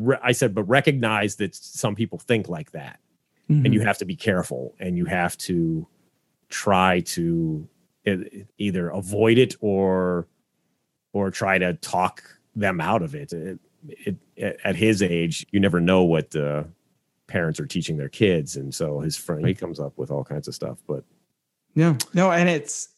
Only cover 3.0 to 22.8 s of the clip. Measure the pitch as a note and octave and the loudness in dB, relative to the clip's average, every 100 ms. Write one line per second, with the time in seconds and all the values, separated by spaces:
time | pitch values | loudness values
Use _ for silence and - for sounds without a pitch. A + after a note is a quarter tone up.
3 | _ _ _ _ - D3+ B2 G#2 G#2+ G2 | _ _ _ _ 2 4 6 4 2 0
4 | F#2+ E2 A2+ F2+ - C2 B1+ - - F2 | -4 -4 0 0 -2 -6 -8 -8 -4 -2
5 | F2 F2+ F2 - - F2 E2 D#2+ E2 _ | -2 0 -2 -4 -2 0 0 -2 -6 _
6 | _ _ _ _ - - G#2 F#2+ F#2 F2+ | _ _ _ _ -12 -6 0 4 4 2
7 | E2+ - E2+ E2 D#2+ D#2 D#2 _ _ _ | -2 -4 -2 0 -2 -4 -10 _ _ _
8 | G#2+ F#2 - G2+ G#2 - G#2 F#2 E2+ G2 | -4 -4 -6 -16 -20 -6 -4 -2 -4 -6
9 | F#2 G2+ A2+ A#2 B2+ - G#2+ F#2+ F#2+ F#2 | -6 0 4 6 4 2 -2 2 2 2
10 | F2+ F2 E2+ _ _ _ _ _ _ _ | 0 -2 -4 _ _ _ _ _ _ _
11 | _ G2+ G2 - G2 F#2+ F2+ E2 - F2+ | _ -4 -4 -2 0 2 0 -2 -4 -2
12 | F#2 - - - _ A2 G2+ F2 E2 A#2 | -2 -4 -20 -20 _ -4 -2 -2 0 -2
13 | D#3+ D3 C#3+ E2+ F2 F2+ _ _ D3+ - | -2 -8 -10 -10 -10 -12 _ _ -20 -12
14 | - F2+ _ - G#2 - - F2 A2 G2+ | -8 -8 _ -8 -8 -4 -4 2 4 4
15 | F#2+ E2+ E2+ D#2 - G2+ G2 E2+ E2+ F#2 | 2 2 0 -4 -2 2 4 4 4 6
16 | F2+ D#2+ D2 D#2 D2 D2 D#2+ - _ _ | 6 4 0 -4 -2 -2 -6 -14 _ _
17 | _ _ _ F#2 E2 D#2 D2 F2+ E2 D#2 | _ _ _ -2 -2 -2 -4 -4 -4 -4
18 | C#2+ - G#2 E2+ C#2+ C#2 C#2 - D#2 D2 | -6 2 4 4 0 -8 -10 -6 -4 -4
19 | D2+ - - D#2 F2 F#2 E2+ D2+ C#2+ - | -4 -6 -6 -2 0 -2 -6 -8 -10 -8
20 | D2 C#2+ C2 D2 C#2+ C2+ D2+ B1 - C#2+ | -6 -6 -6 -8 -10 -10 -10 -10 -8 -8
21 | - _ _ _ _ _ _ D#3 E3 C3 | -10 _ _ _ _ _ _ 0 2 2
22 | - E3+ F#3+ E3+ F3 D#3+ - - | -2 2 4 4 2 2 -4 -12